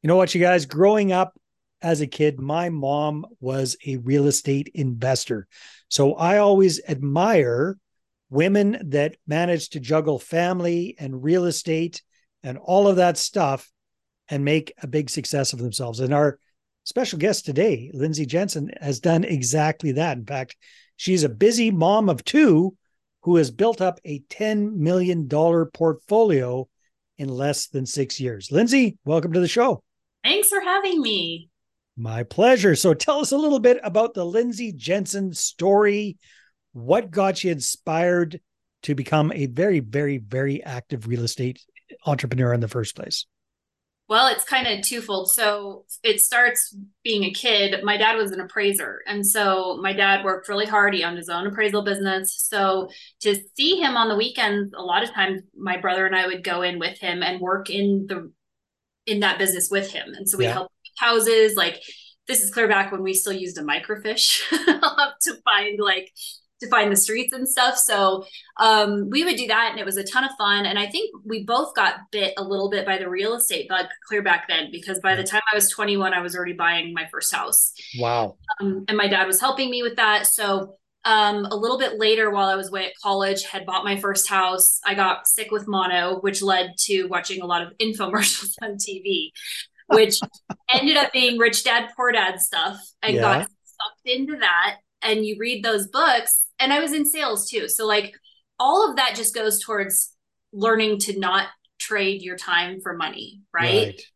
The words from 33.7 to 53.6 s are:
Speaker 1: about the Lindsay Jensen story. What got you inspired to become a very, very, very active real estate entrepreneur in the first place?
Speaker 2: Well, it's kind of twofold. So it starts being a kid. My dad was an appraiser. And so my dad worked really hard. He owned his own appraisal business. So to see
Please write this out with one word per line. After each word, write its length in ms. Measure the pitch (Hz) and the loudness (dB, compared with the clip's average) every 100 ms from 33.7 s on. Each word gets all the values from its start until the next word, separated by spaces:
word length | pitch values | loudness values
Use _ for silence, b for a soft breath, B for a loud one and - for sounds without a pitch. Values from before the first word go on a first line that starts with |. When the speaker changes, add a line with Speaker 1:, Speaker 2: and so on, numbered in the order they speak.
| 247 | 4
Speaker 1:
about 320 | 214 190 226 | 2 0 0
the 120 | 208 175 | -2 -2
Lindsay 480 | 202 240 214 240 | 0 0 -4 -8
Jensen 600 | 151 120 196 190 196 190 | -8 -4 -2 -2 -4 -6
story. 840 | 160 - - 175 202 208 202 208 - b b b b _ | -4 -6 -2 4 4 4 2 -4 -10 b b b b _
What 380 | 123 117 196 202 | -14 0 0 0
got 340 | 170 190 185 185 | 0 0 0 -4
you 60 | |
inspired 880 | 160 - - - 160 175 175 165 170 _ _ _ _ | -4 -6 -6 -4 0 2 2 0 -4 _ _ _ _
to 100 | - | -6
become 380 | 139 127 156 151 | -4 0 2 2
a 140 | 160 139 | 0 -6
very, 340 | 120 196 170 | -2 0 0
very, 380 | 110 131 147 135 | -2 -4 -2 -4
very 440 | 104 127 139 139 | -6 -4 -4 -4
active 460 | - 123 - 127 110 | -8 -14 -10 -10 -6
real 160 | 120 | -4
estate 400 | 117 - 127 127 _ _ _ - - | -4 -4 -6 -8 _ _ _ -10 -4
entrepreneur 480 | 139 127 127 123 | -2 -2 0 0
in 60 | 120 | 0
the 80 | 113 | -2
first 260 | 123 107 | -4 -8
place? 320 | - - - - _ _ _ _ _ _ _ _ | -10 -8 -8 -10 _ _ _ _ _ _ _ _
Speaker 2:
Well, 180 | 214 262 | 4 4
it's 160 | - | 2
kind 240 | - 269 247 | -2 -2 -2
of 180 | 202 196 | -4 -4
twofold. 460 | 240 220 190 185 | -6 -6 -4 -2
So 540 | - 214 208 202 190 _ - | 0 0 -2 -8 -16 _ -4
it 160 | 226 214 | -2 2
starts 560 | - 240 240 240 - 202 - _ 233 | 2 4 2 2 -4 -8 -20 _ -4
being 180 | 214 | -2
a 80 | 190 | -2
kid. 500 | 190 247 208 196 190 | -2 0 2 2 0
My 120 | 202 208 | -2 2
dad 220 | 220 220 | 2 2
was 140 | 202 | -2
an 100 | 190 | -4
appraiser. 600 | 180 - 202 196 127 95 - | -8 -2 0 0 -6 -10 -8
And 180 | 208 202 | -4 0
so 540 | 220 202 190 185 - | 2 2 0 -2 -4
my 120 | 196 | -4
dad 320 | 196 196 196 196 | 0 2 2 0
worked 240 | 185 - | -4 -4
really 160 | 202 214 | -4 0
hard. 280 | 214 202 | 2 2
He 120 | 190 170 | 2 -4
owned 120 | 175 | -6
his 120 | 170 | -8
own 180 | 170 196 | -6 -6
appraisal 360 | 202 214 208 | -2 0 0
business. 520 | 208 196 196 190 190 - | -2 -2 -2 -2 -4 -4
So 520 | - 214 196 190 185 B B _ | -4 0 2 0 -4 B B _
to 180 | 208 202 - | -2 -2 -4
see 240 | - | -2